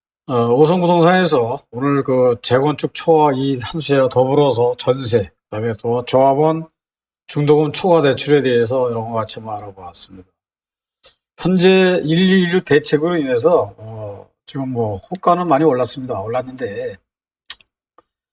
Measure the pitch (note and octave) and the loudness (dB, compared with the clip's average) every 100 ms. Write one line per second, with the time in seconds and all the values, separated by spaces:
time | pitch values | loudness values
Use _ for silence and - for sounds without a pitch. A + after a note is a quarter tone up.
0 | _ _ - B2+ A#2 A#2+ D3+ F3+ F3 F3 | _ _ -4 -2 2 4 4 4 2 4
1 | E3 F#3 F3+ D3 A2+ B2+ _ A#2+ C#3+ C#3+ | 4 4 2 0 0 -4 _ -6 -2 -2
2 | C3+ B2+ B2+ A#2+ - B2+ D3 C3+ D3+ - | 0 2 2 0 0 0 0 -2 -6 -4
3 | - D#3+ D3+ C3 C#3 C3 A2+ E3 C#3+ C#3 | 2 4 4 2 -2 -4 -6 -8 -2 0
4 | C3 B2 B2+ C#3+ C#3+ A2+ A#2+ B2 - B2+ | 2 2 2 2 2 2 0 -2 -2 -2
5 | B2 A2 F#2+ _ _ G#2+ A#2 A2 A#2 A#2+ | 0 -2 -2 _ _ -8 -6 -6 -4 -4
6 | B2 C3 C3+ C#3 D#3 D#3+ D#3+ _ _ _ | 0 2 4 4 2 0 -6 _ _ _
7 | _ _ - - D3 D3 D3+ D3 G3 E3 | _ _ -10 -2 2 2 2 -2 2 4
8 | C#3+ B2+ - D3 B2+ A#2+ A2+ C3 B2 A2+ | 2 0 2 2 2 0 0 0 -2 -4
9 | A2+ A#2 G#2+ - A2+ G#2 G#2 F#2+ F#2 F2 | -6 -6 -6 -10 -12 -12 -12 -18 -18 -18
10 | - F#2+ - _ _ _ _ _ _ _ | -18 -20 -20 _ _ _ _ _ _ _
11 | _ _ _ - E3+ F#3 F3+ F#3+ F#3 F3+ | _ _ _ -8 -2 2 4 4 4 2
12 | D3 E3 F#3+ F#3 F3 F3+ - C#3+ D3 D3+ | 0 2 2 2 2 0 2 0 2 0
13 | D#3+ F3 C3+ B2 D3 E3 G#2+ - A2 A2 | 0 -2 -2 0 2 2 0 -8 -16 -14
14 | G#2 G2 G2+ _ - C#3 C3 A#2+ A2+ B2+ | -14 -16 -20 _ -14 -10 -6 -4 -4 -6
15 | - F3+ F3+ F3 F3 C#3 D#3+ B2+ A#2+ - | -12 -6 0 0 2 2 2 2 -2 -8
16 | B2+ G#2+ G#2 B2 B2+ B2+ A#2+ G2+ B2+ - | -8 -8 -6 -6 -8 -8 -10 -8 -10 -12
17 | _ _ _ _ - - _ _ _ _ | _ _ _ _ -18 -18 _ _ _ _
18 | _ _ _ | _ _ _